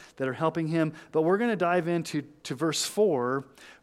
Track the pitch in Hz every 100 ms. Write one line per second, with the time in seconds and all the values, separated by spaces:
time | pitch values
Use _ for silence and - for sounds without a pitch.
0 | - - 131 123 160 165 160 165 156 156
1 | - 160 160 202 240 196 170 180 165 170
2 | 151 151 131 - - 127 160 143 - -
3 | 208 139 120 135 135 - - -